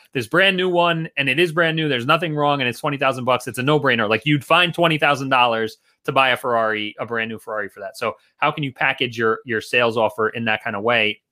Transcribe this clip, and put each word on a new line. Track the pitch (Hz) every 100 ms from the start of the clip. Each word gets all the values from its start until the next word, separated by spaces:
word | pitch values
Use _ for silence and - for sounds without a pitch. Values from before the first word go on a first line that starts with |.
| _
This | 135 113
brand | 165 196 185
new | 185
one, | 175 170 165 165 -
and | 139
it | 131
is | 175
brand | 156 165 160
new. | 156
There's | 127 120
nothing | 160 165
wrong, | 151 147 143
and | 123
it's | 117
twenty | 151 143
thousand | 135 127 123
bucks. | 123 -
It's | 123
a |
no-brainer. | 127 151 135 120 104
Like, | 110 151
you'd | 147 -
find | 165 175
twenty | 165 170 156
thousand | 151 139 135
dollars | 131 123 113 110 - _ _ -
to |
buy | 135 131
a | 123
Ferrari, | 131 117 110 107 107 -
a | 120
brand | 117 113
new | 110
Ferrari | - 107 98
for | -
that. | 98 -
So | 113 - _ _
how | 147
can | 151
you | 139
package | - 143 131 127 117
your, | 113 110
your | - 113
sales | - 123 120 113
offer | 110 - 110
in | 120 113
that | 107
kind | 120 101
of |
way | 110 120 107 101 _